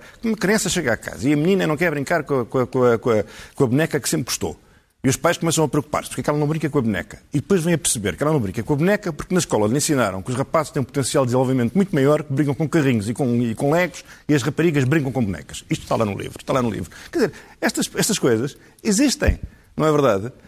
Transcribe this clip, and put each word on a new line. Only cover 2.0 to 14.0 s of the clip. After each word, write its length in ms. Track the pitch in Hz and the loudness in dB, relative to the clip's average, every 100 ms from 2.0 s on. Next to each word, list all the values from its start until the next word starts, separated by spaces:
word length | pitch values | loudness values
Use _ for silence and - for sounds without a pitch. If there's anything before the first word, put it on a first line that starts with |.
| 135 170 | -2 -2
com 180 | 147 139 | 0 -2
a, 60 | 113 | 0
com 120 | 135 | -2
a, 60 | 123 | 0
com 180 | 127 | 2
a, 140 | 123 117 | 4 4
com 120 | 127 | 2
a, 140 | 110 - - - - | 0 0 -8 -8 -2
com 80 | |
a 20 | 135 | 2
boneca 320 | 131 160 151 | 2 0 -2
que 100 | - | -2
sempre 180 | 160 127 | -4 -4
gostou. 300 | - 87 - _ - _ _ 127 | -6 -6 -8 _ -20 _ _ -2
E 20 | |
os 60 | |
pais 240 | - 165 170 | 0 0 0
começam 240 | 165 160 | 0 0
a 60 | 151 | 0
preocupar-se, 400 | 147 - 82 - | 0 -2 -4 -6
porque 120 | - | -6
é 40 | |
que 60 | - | -2
ela 60 | 147 | 0
não 120 | 147 | 0
brinca 200 | 160 151 | -2 -2
com 120 | 147 | 0
a 20 | |
boneca? 380 | 113 92 - - - | 0 -2 -6 -14 -6
E 40 | 147 | -4
depois 260 | - 196 | 0 0
vêm 120 | 160 | 2
a 40 | 165 | 0
perceber 380 | - 123 101 82 | 0 -2 -4 -2
que 80 | |
ela 80 | 147 | 0
não 80 | 156 | 0
brinca 200 | 101 92 | -2 -4
com 120 | 107 | -2
a 40 | 147 | 0
boneca 360 | 170 208 190 | 2 0 -2
porque 200 | 151 - | -8 -2
na 60 | 175 | -2
escola 300 | - 120 107 | 0 2 2
lhe 80 | 127 | 2
ensinaram 440 | - 139 107 95 | 0 2 0 -2
que 120 | 95 | -6
os 40 | 123 | -4
rapazes 360 | 131 165 147 | -2 -2 -2
têm 100 | 151 | -4
um 20 | |
potencial 380 | 123 143 127 151 | -4 -4 -2 0
de 40 | 127 | 2
desenvolvimento 460 | 127 127 131 117 | 2 2 2 2
muito 200 | 190 190 | 2 0
maior, 300 | 151 135 147 | 2 4 2
que 80 | - | 0
brincam 220 | 135 143 139 | -2 0 0
com 120 | 151 | 0
carrinhos 400 | 170 135 117 101 | 2 2 2 0
e 60 | |
com, 260 | 123 127 120 | -2 0 0
e 140 | 120 | 0
com 160 | 110 143 | 0 0
legos, 340 | 165 180 - | 2 0 -4